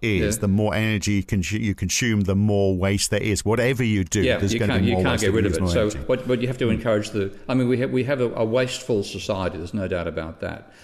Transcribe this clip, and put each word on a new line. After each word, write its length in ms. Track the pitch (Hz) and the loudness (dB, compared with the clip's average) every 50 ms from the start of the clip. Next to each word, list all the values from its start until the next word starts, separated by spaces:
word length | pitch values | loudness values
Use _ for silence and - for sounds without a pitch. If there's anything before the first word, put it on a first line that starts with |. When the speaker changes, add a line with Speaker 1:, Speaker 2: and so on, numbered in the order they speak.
Speaker 1:
is 340 | - 113 104 87 - 104 107 | -2 0 2 2 2 0 0
Speaker 2:
Yeah. 40 | - | 0
Speaker 1:
the 60 | 107 101 | 0 2
more 260 | 98 104 107 107 76 | 2 4 2 2 2
energy 380 | 107 110 110 107 101 - 104 | 2 0 0 0 0 0 0
you 100 | 104 98 92 | 0 0 0
consu-, 340 | - 110 98 87 - 104 110 | 0 -2 -2 -2 -2 -2 -2
you 160 | 113 104 95 | -2 -2 -2
consume, 500 | - 98 87 - - 127 117 110 104 98 | -2 -2 -2 -2 0 0 2 2 2 2
the 120 | 92 95 | 2 2
more 400 | 98 104 104 101 101 98 95 95 | 2 4 4 4 4 4 2 2
waste 340 | 90 95 98 101 98 - - | 2 2 2 0 0 0 0
there 120 | 107 101 | -2 0
is. 240 | 98 104 101 - - | 0 0 -2 0 0
Whatever 360 | 101 113 117 120 127 135 120 | 0 0 2 2 2 2 2
you 220 | 127 113 107 98 92 | 2 2 2 2 0
do, 160 | - - 104 | 0 0 2
Speaker 2:
Yeah, 160 | 92 127 113 | 2 2 2
Speaker 1:
there's 160 | 95 98 98 | 2 2 0
Speaker 2:
you 60 | 110 120 | 0 0
Speaker 1:
gonna 160 | 113 101 - | 0 0 2
Speaker 2:
can't, 100 | 95 95 | 2 2
Speaker 1:
be 40 | - | 2
Speaker 2:
you 40 | - | 2
Speaker 1:
more 60 | 92 92 | 2 2
Speaker 2:
can't 80 | 92 - | 0 0
Speaker 1:
waste 80 | - | 0
Speaker 2:
get 60 | 107 98 | 0 2
Speaker 1:
if 60 | 101 | 2
Speaker 2:
rid 100 | 113 104 | 2 2
Speaker 1:
you 20 | |
Speaker 2:
of 60 | 98 | 2
Speaker 1:
use 40 | 85 | 0
Speaker 2:
it. 60 | - | 0
Speaker 1:
more 80 | 92 90 | 0 0
Speaker 2:
So 100 | 85 123 | 2 2
Speaker 1:
energy. 180 | 107 104 - - - | 0 0 -2 -4 -2
Speaker 2:
what, 220 | - 127 113 - | -2 -2 -2 0
what 160 | 120 127 117 | -2 -2 0
you 60 | 120 123 | 0 -2
have 100 | 131 - | -2 0
to 80 | 131 | 0
Speaker 1:
Mm. 60 | 113 110 | 0 0
Speaker 2:
encourage 360 | 107 110 120 110 107 104 - | 0 0 0 0 0 0 -2
the, 200 | - 107 98 98 - - - - | -4 -4 -4 -4 -6 -10 -6 -2
I 60 | 123 | 0
mean, 120 | 131 127 | 2 2
we 120 | 120 127 117 | 2 2 0
have, 120 | 127 135 | 0 0
we 140 | 131 127 123 | 0 0 0
have 160 | 127 143 127 | 0 0 0
a, 100 | 123 117 - | 0 -2 -2
a 100 | - 113 | -2 -2
wasteful 580 | 110 113 127 127 123 - - - - 120 101 | 0 0 0 0 0 -4 -6 -4 -2 0 0
society. 540 | 101 - - 95 - - 104 95 92 87 - | -2 -2 -6 -8 -4 -4 -2 -2 -2 -4 -4
There's 160 | 80 82 85 | -6 -8 -6
no 160 | - 101 95 90 | -4 -4 -2 -2
doubt 180 | 92 87 85 | -2 -2 -4
about 340 | 85 78 80 80 82 - - | -4 -6 -6 -8 -8 -8 -8
that. 280 | - 87 80 78 - - - - | -8 -8 -8 -10 -14 -18 -20 -20